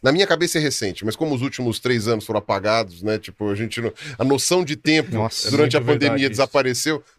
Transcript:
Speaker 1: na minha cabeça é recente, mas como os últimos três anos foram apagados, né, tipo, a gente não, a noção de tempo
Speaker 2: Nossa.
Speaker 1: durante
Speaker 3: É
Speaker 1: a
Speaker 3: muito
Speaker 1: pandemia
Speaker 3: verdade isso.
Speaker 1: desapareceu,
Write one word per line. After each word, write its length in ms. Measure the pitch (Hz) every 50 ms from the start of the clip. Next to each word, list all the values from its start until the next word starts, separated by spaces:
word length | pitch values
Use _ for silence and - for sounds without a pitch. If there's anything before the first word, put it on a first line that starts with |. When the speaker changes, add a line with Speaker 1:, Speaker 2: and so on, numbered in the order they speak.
| -
Speaker 1:
na 80 | 131
minha 160 | 147 180 196
cabeça 320 | - 165 156 175 170 - 165
é 20 |
recente, 440 | 151 143 - - 117 98 90 - 98
mas 100 | 110 -
como 180 | - 160 156 143
os 100 | 117 127
últimos 360 | 135 - - 127 120 107 -
três 300 | - 127 127 117 101 113
anos 160 | 117 110 107
foram 140 | - 107 104
apagados, 640 | - - 107 98 95 107 110 113 110 95 87 85 95
né, 160 | 107 107 104
tipo, 300 | - - 80 - 104 104
a 40 | 101
gente 260 | 101 113 107 - 120
não, 120 | 117 107 - - - 151 131 -
a 60 | 120
noção 400 | 135 139 131 - - 175 180 180
de 100 | 135 151
tempo 400 | - - 151 156 156 139 - -
Speaker 2:
Nossa. 340 | 110 107 113 - - - 104
Speaker 1:
durante 260 | 123 151 151 123 123
Speaker 3:
É 20 | 143
Speaker 1:
a 20 |
Speaker 3:
muito 120 | 120 131 147
Speaker 1:
pandemia 180 | 120 143 143
Speaker 3:
verdade 120 | 143 139 135
isso. 60 | 135 - 117
Speaker 1:
desapareceu, 640 | 135 127 - 143 131 131 123 120 - 151 156 143 - _ _